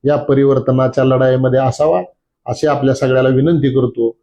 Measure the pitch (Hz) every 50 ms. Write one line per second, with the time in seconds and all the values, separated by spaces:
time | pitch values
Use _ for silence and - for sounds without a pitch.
0 | - 139 147 143 - - 139 135 139 139 131 127 110 - 131 131 131 127 - 139
1 | 131 131 131 127 127 131 127 131 131 127 123 131 135 127 123 - 147 156 175 180
2 | 180 - _ _ _ _ _ _ _ - 120 - - 147 143 123 131 135 131 131
3 | 143 127 127 131 127 127 131 131 139 165 175 151 131 135 127 131 123 117 - -
4 | 117 113 - _